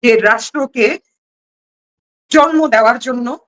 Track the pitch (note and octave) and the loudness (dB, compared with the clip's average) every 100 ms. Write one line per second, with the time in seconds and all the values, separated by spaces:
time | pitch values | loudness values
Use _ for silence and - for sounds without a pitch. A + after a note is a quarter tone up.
0 | A#3+ A3 G#3 A3+ - D#4 C4+ B3+ A3+ E4 | 2 2 2 0 -4 -6 -6 -2 -2 -2
1 | _ _ _ _ _ _ _ _ _ _ | _ _ _ _ _ _ _ _ _ _
2 | _ _ _ D#4 D4+ D#4+ D#4 A3 A3 B3 | _ _ _ 2 2 0 0 2 2 0
3 | B3 B3 A#3+ D4+ | -4 -8 -8 -10